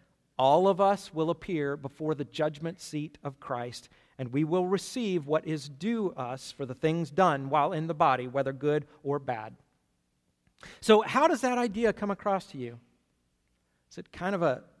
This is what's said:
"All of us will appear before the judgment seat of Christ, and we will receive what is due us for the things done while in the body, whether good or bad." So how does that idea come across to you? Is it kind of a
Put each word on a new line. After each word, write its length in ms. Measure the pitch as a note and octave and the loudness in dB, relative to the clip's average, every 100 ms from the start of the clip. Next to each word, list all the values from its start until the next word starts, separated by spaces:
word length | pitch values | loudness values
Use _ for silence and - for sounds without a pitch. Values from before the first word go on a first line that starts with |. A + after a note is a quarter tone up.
| _ _ _ - | _ _ _ 2
"All 300 | C3 D#3 F#3+ | 4 6 4
of 120 | F#3 | 4
us 320 | G3 G3+ - | 4 2 -2
will 180 | D#3 D#3+ | -2 -2
appear 440 | D#3+ - E3 C#3+ C#3 | -2 -2 -2 -2 -4
before 380 | C#3 - D#3 | -8 -6 -4
the 120 | C#3+ C3+ | -4 -4
judgment 540 | - D#3 D3 E3 F#3 | -2 -2 -2 -10 -10
seat 380 | - D3+ D#3 - | -10 -8 -8 -10
of 160 | C#3+ C3+ | -12 -12
Christ, 500 | - B2 B2 A#2+ - _ _ - | -8 -6 -6 -12 -18 _ _ -12
and 120 | B2 | -4
we 120 | C3+ | -2
will 240 | D#3 F3+ F3+ | 0 0 0
receive 580 | F#3+ - C4 A3 F3+ C#3+ | -2 -4 -6 -2 -2 0
what 220 | D#3 D#3 | -2 0
is 220 | D#3 C#3 | -6 -8
due 420 | C3+ G3+ A#3 F#3+ | -8 -4 -2 -2
us 400 | - B2 C3 - | -4 -8 -8 -12
for 140 | - C3 | -10 -8
the 100 | B2 | -2
things 340 | D#3+ E3 D3+ | 0 0 -2
done 400 | D3 F#3 C#3 C3+ | 2 2 2 0
while 220 | D3+ C#3+ | 2 2
in 160 | D3 D#3+ | 0 -2
the 80 | D#3 | 2
body, 320 | D#3+ B2+ B2 | 4 2 0
whether 260 | C3+ C3+ | -2 -2
good 320 | C3+ D3 D3+ D3 - | -2 0 0 -2 -10
or 140 | C#3+ C#3+ | -4 -4
bad." 380 | C3+ A2+ G#2+ - _ _ _ _ _ _ _ _ _ _ - - | -2 -6 -6 -16 _ _ _ _ _ _ _ _ _ _ -20 -4
So 200 | - G#3+ | 6 6
how 260 | G#3 B3+ D#4+ | 6 4 4
does 140 | C#4+ | 4
that 160 | B3+ B3 | 0 0
idea 360 | A#3+ G3 A3+ | -2 0 0
come 180 | - G#3 | 0 -4
across 360 | G3 G#3+ F#3+ - | -4 -2 -2 -4
to 100 | C#3 | -12
you? 220 | A#2+ A#2+ _ _ _ _ _ _ _ _ _ _ _ | -12 -12 _ _ _ _ _ _ _ _ _ _ _
Is 80 | - | -18
it 140 | F3+ | -16
kind 240 | - F3+ G3 | -8 -4 0
of 80 | |
a 200 | E3 B2+ - _ | 2 0 -6 _